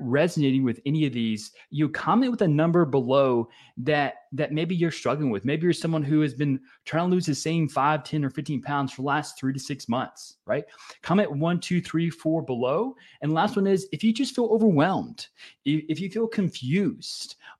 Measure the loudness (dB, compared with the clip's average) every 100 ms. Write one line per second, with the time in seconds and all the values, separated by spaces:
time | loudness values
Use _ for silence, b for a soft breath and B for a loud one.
0 | -2 2 2 2 2 4 2 0 -2 0
1 | 0 0 -2 -2 -6 b b -2 -2 0
2 | 2 2 2 2 2 4 4 4 4 2
3 | 2 4 4 2 0 b b -8 0 0
4 | 0 -4 _ -6 -2 -2 -2 0 -2 -2
5 | -2 0 0 -2 -2 0 0 0 0 -2
6 | 2 2 2 0 0 -2 b b -4 -2
7 | 2 2 0 -2 -2 0 0 0 2 0
8 | -2 -2 -2 -4 -6 -6 -4 -2 -4 -4
9 | -2 -2 -4 -6 -4 -4 -6 -10 -4 -4
10 | -4 -10 -20 -20 -4 -4 -4 B B B
11 | 0 2 2 0 0 0 0 -2 0 -2
12 | -2 -2 -2 -2 -2 -2 0 0 -2 -6
13 | B B -2 2 2 2 2 2 0 -2
14 | 0 0 -2 0 2 4 6 6 4 2
15 | -4 -12 -18 B B B -2 -2 0 -4
16 | -4 -2 -2 0 0 -2 -2 2 0 -2
17 | -10 -12 -14 -18 B B